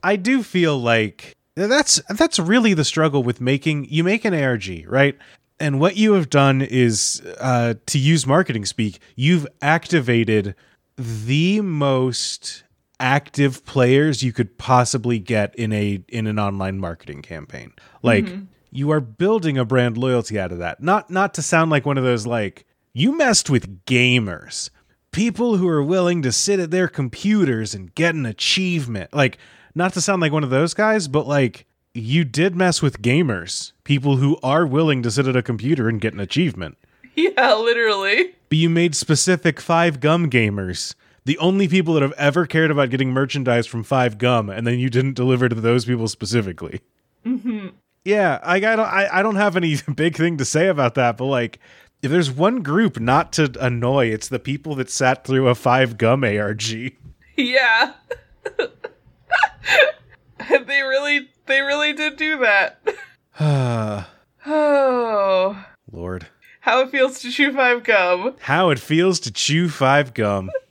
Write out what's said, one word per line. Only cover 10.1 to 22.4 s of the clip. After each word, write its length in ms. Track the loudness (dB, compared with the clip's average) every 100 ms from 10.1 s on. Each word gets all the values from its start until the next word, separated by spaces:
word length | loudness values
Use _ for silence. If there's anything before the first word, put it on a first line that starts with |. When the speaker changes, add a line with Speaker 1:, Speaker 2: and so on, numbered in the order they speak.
| 2 2 0 -2 -10 _ _ _ -12
Speaker 1:
the 640 | -8 -8 -2 0 2 0
most 1040 | -2 -2 0 0 0 -2 -8 -8 -14 -16 _ _ _ _
active 640 | 2 2 0 0 0 0 -6
players 560 | 0 4 4 2 0
you 100 | -4
could 240 | -2 -4 _
possibly 600 | 2 2 4 -2 -2 -4
get 360 | -2 -2 -2
in 160 | -4 -4
a, 280 | -2 -2 -4 -8
in 180 | -6 -4
an 120 | -2
online 400 | -2 -2 -6 -6
marketing 400 | -8 -10 -14 -16
campaign. 540 | -14 -16 -14 -18 -20 _ -20 _
Like, 220 | 2 2
Speaker 2:
Mm-hmm. 200 | 2 -8 -16 _ _
Speaker 1:
you 200 | -6 -2
are 100 | -2
building 580 | -4 -2 0 0 0 -2
a 80 | 0
brand 320 | 2 2 0
loyalty 420 | 0 0 -2 -4
out 100 | -6
of 60 | -6
that. 220 | -8 -4
Not, 280 | 0 0 0
not 240 | -2 -2
to 80 | -4
sound 280 | 0 0 2
like 140 | 0
one 140 | 0 0
of 60 |
those, 220 | 0 0 -2
like, 380 | -4